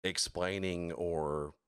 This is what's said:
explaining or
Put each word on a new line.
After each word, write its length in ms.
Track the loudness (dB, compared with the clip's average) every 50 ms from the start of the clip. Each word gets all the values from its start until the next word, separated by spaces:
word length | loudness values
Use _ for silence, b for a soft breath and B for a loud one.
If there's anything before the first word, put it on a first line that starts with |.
explaining 880 | 0 0 0 0 -2 -2 0 0 0 2 2 0 0 0 0 0 0 -2
or 600 | -2 0 0 0 2 2 2 2 0 0 -2 -4 -8 _ _